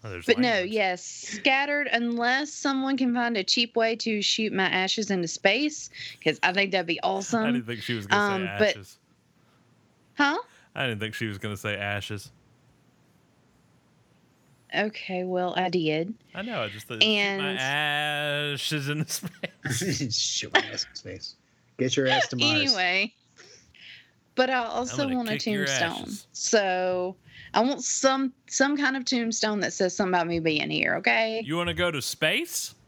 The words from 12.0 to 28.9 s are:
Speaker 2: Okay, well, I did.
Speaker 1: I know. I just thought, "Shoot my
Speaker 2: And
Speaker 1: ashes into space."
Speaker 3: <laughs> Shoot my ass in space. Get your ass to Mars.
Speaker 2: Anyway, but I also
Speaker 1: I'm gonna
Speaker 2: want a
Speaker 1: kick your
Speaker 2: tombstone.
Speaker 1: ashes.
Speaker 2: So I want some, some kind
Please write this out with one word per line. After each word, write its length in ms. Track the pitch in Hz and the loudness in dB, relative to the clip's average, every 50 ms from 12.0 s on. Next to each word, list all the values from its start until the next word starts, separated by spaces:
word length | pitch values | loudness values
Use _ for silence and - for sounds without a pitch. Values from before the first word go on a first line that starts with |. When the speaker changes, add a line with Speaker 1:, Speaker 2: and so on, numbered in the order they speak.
| 95 - 107 101 - - - _ _ _ _ _ _ _ _ _ _ _ _ _ _ _ _ _ _ _ _ _ _ _ _ _ _ _ _ _ _ _ _ _ _ _ _ _ _ _ _ _ _ _ _ _ _ _ - | -4 -6 -8 -8 -10 -14 -20 _ _ _ _ _ _ _ _ _ _ _ _ _ _ _ _ _ _ _ _ _ _ _ _ _ _ _ _ _ _ _ _ _ _ _ _ _ _ _ _ _ _ _ _ _ _ _ -2
Speaker 2:
Okay, 480 | 156 202 214 - - - - 190 180 185 | -2 -2 -2 -4 -8 -10 -6 -4 -4 -2
well, 280 | 185 180 180 180 180 - | -2 0 0 0 0 0
I 120 | - 185 180 | 0 -2 0
did. 440 | 170 180 160 156 151 156 165 196 226 - _ _ - | 0 0 2 2 0 0 -2 -4 -6 -12 _ _ -10
Speaker 1:
I 80 | 180 196 | -10 -8
know. 200 | 247 233 165 113 | -6 -4 -4 -4
I 60 | 104 | -4
just 180 | 101 104 - | -6 -10 -10
thought, 160 | - 123 113 196 | -10 2 4 4
"Shoot 40 | 220 | 4
my 40 | 214 | 4
Speaker 2:
And 460 | 208 202 202 196 196 - 143 - - | 2 0 0 0 -2 -2 -2 -2 -2
Speaker 1:
ashes 1300 | 131 135 143 147 151 147 147 147 151 151 147 147 147 147 143 147 147 147 143 131 - - 156 151 139 139 | -2 -2 0 0 0 0 0 0 0 -2 -2 -2 -2 -2 -2 -2 -2 -2 -4 -4 -4 -2 -2 -2 -2 -2
into 220 | 147 151 151 - | -2 -2 -2 -4
space." 1040 | - - - 175 - - - - - _ - - 120 - 175 196 131 - 143 117 110 | -4 -6 -6 -10 -10 -10 -12 -12 -12 _ -6 -4 -4 -2 0 -2 -2 -2 -2 -2 -2
Speaker 3:
<laughs> 20 | |
Shoot 360 | - - - - - - - - | -2 -2 -2 -2 -4 -6 2 2
my 80 | - - - | 2 2 2
ass 140 | - - - - | -6 -8 -8 -8
in 60 | - | -10
space. 400 | - - - - 95 - - - _ _ _ _ _ _ _ _ | -16 -14 -14 -14 -12 -14 -16 -18 _ _ _ _ _ _ _ _
Get 200 | - 127 131 - | -2 -2 0 2
your 100 | - 135 | 2 2
ass 200 | 131 127 123 659 - | 4 4 2 2 0
to 80 | - | 0
Mars. 220 | 123 - 294 302 302 | 2 2 4 4 2
Speaker 2:
Anyway, 540 | 285 277 - 190 180 180 180 190 202 - _ _ _ _ _ - - - - - _ _ _ - - - - - - _ _ _ _ _ _ | 4 2 2 2 4 2 2 2 0 -2 _ _ _ _ _ -20 -20 -20 -20 -20 _ _ _ -20 -20 -20 -20 -20 -20 _ _ _ _ _ _
but 140 | - 254 254 | 2 2 4
I 140 | 262 254 233 | 4 0 0
also 400 | 220 - - 247 247 - 254 285 | 0 -2 -4 -4 -2 -2 -2 -2
Speaker 1:
I'm 60 | 269 | 0
gonna 60 | 262 | 0
Speaker 2:
want 120 | 254 240 220 | -2 -2 -2
a 40 | 214 | -4
Speaker 1:
kick 120 | 214 - | -2 -2
your 200 | 226 214 202 - | -2 0 0 0
Speaker 2:
tombstone. 260 | 139 139 131 - 165 - - 50 | 0 2 0 0 0 -2 -6 -8
Speaker 1:
ashes. 240 | - - 208 - _ | -8 -10 -12 -12 _
Speaker 2:
So 840 | _ - - - - 214 196 190 185 185 185 185 185 180 180 185 190 _ _ - - - - - - | _ -6 -2 4 4 4 4 4 2 2 2 0 0 0 -2 -4 -6 _ _ -20 -20 -20 -18 0 2
I 60 | - | 4
want 240 | 226 262 285 277 254 | 4 4 2 -2 -2
some, 480 | - - - - 269 262 269 269 262 - _ _ | -4 -2 2 2 2 4 4 0 -2 -4 _ _
some 300 | - - - 269 277 294 | -6 0 2 2 2 2
kind 180 | 285 285 262 | 2 0 0